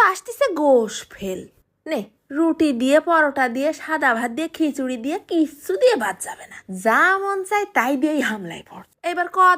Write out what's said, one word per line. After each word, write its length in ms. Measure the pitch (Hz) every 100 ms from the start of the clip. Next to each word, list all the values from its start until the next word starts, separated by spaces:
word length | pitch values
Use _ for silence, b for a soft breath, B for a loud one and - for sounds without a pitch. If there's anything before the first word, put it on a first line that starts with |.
| 415
আসতেছে 400 | 381 - 480 554
গোশ 420 | 330 294 254 220 - -
ফেল। 320 | - 196 185 - _ _ _ -
নে, 140 | 302 202 _ -
রুটি 380 | 285 330 311 311
দিয়ে, 240 | 240 254 294
পরোটা 440 | 320 330 302 277 254
দিয়ে, 200 | 233 285
সাদা 380 | 302 - 311 285
ভাত 180 | 226 254
দিয়ে, 180 | 233 320
খিচুড়ি 480 | - 320 269 262 254
দিয়ে, 200 | 247 370 -
কিচ্ছু 440 | 339 302 - - 381
দিয়ে 160 | 508 415
বাদ 200 | 214 185
যাবে 260 | - - -
না। 100 | - - 190
যা 220 | 220 240 339 381
মন 200 | 392 392
চায় 220 | 381 415 392
তাই 200 | 269 240 277
দিয়েই 240 | 302 302
হামলায় 420 | 240 214 175 165 -
পড়। 180 | 180 - _
এবার 240 | 330 349 349
কর 280 | 381 370